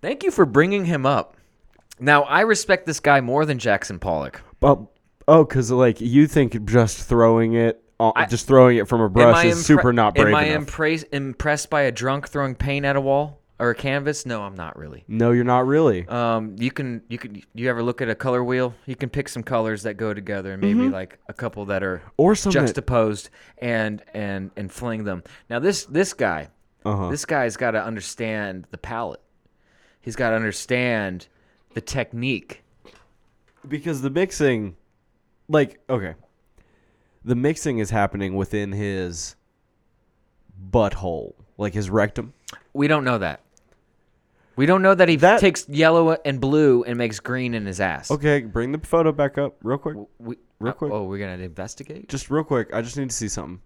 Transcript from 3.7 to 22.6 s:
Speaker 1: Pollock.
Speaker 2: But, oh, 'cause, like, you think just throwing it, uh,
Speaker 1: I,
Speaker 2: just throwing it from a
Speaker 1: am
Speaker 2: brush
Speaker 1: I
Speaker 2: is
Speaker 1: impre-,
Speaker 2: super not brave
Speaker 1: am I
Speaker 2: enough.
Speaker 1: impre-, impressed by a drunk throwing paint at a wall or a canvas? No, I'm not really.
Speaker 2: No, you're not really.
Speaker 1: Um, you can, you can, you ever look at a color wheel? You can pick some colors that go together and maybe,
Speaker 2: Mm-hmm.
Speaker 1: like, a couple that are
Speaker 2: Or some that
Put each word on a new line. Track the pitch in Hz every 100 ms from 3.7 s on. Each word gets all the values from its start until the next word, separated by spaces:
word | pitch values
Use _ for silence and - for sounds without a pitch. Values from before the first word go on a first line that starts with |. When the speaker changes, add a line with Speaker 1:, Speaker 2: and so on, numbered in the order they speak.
| 101 - 92
Speaker 1:
Pollock. | 95 80 69 - - -
Speaker 2:
But, | 135 139 104 _ _ _ -
oh, | 160
'cause, | 151 131 117
like, | 123 127 110
you | 120 127 151
think | 151 127 120
just | 107 117 113 - -
throwing | 120 113 113 113
it, | 117 117 - _ _
uh, | 113 -
Speaker 1:
I, | -
Speaker 2:
just | 117 -
throwing | 131 127 120
it | 101
from | 117
a |
Speaker 1:
am | 110
Speaker 2:
brush | 95 120 -
Speaker 1:
I | 170
Speaker 2:
is | 170
Speaker 1:
impre-, |
Speaker 2:
super | 165 151 123
not | 120 107
brave | - 107
Speaker 1:
am |
I | 107 151
Speaker 2:
enough. | 151 143
Speaker 1:
impre-, | - 156 160 151
impressed | 139 135 123 151 147 -
by | 151
a | 139
drunk | 113 123 139 139
throwing | 147 139 127
paint | 139 139
at | 139 139
a |
wall | 135 139 147 143 _ _
or | 120
a | 113
canvas? | 139 135 139 147 131
No, | 117
I'm | 101 95
not | 82 -
really. | 76 71 -
Speaker 2:
No, | 110 117
you're | 120
not | 123 123 127
really. | 147 160 95 87
Speaker 1:
Um, | 120 120 113 110 98
you | 120
can, | 131 135 117 _
you | 117
can, | 127 104 -
you | 113 123
ever | 117
look | 117 120
at | 123
a | 110
color | 131 123
wheel? | 123 127 127 117 -
You | 131
can | 127
pick | 143 135
some | -
colors | 113 123 110 107
that | 107
go | 104 110
together | 104 98 101 95
and | 95
maybe, | 101 -
Speaker 2:
Mm-hmm. | -
Speaker 1:
like, | 92 95 - _
a |
couple | - 120 107 101
that | 98
are | 95 90 - -
Speaker 2:
Or | 160
some | 208 196
that | 170